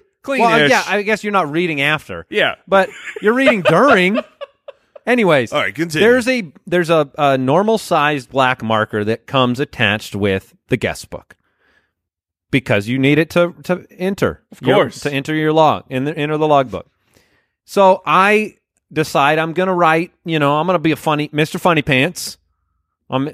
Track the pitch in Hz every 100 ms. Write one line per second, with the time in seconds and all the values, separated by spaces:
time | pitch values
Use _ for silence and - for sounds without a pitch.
0 | _ _ - 269 233 226 147 208 175 202
1 | 202 214 208 202 156 156 175 147 143 151
2 | - 85 - 208 143 - - 190 190 -
3 | - - 202 247 269 226 156 170 269 202
4 | 180 226 - _ - _ - - _ -
5 | - 247 190 147 113 147 98 101 170 156
6 | 214 254 233 254 170 - - 175 160 165
7 | 143 - 143 135 131 160 208 226 - 165
8 | 147 147 120 131 131 127 110 110 107 107
9 | 104 113 - 135 123 120 147 - 107 107
10 | - 101 98 95 - _ _ 123 98 80
11 | - - - - _ _ _ _ _ _
12 | _ _ _ _ _ 139 - 107 101 131
13 | 135 147 165 175 175 170 143 180 - -
14 | 185 196 104 78 _ - 127 196 135 -
15 | 143 139 139 156 156 156 156 101 - 131
16 | 139 165 147 151 156 143 127 98 - _
17 | _ _ _ _ _ _ _ 202 190 190
18 | - 165 196 214 214 - _ _ _ 151
19 | 151 165 139 156 160 160 185 180 165 160
20 | 175 _ 175 160 143 151 170 180 156 143
21 | - 147 147 147 143 - 190 160 151 131
22 | 151 - - - _ _ _ _ _ _
23 | _ 131 135